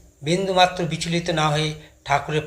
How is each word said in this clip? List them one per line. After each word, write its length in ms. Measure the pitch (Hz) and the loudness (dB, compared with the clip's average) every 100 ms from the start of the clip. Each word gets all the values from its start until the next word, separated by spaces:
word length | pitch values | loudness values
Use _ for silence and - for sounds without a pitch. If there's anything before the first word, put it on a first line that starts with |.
| - _ | -20 _
বিন্দুমাত্র 600 | 143 180 190 185 180 180 | -2 0 0 4 4 2
বিচলিত 460 | 165 160 170 170 170 | -4 -4 -2 -2 0
না 180 | 160 151 | 0 2
হয়ে 260 | 151 156 151 - - - | 2 -2 -6 -14 -18 -2
ঠাকুরের 320 | 143 - 151 | -2 0 -4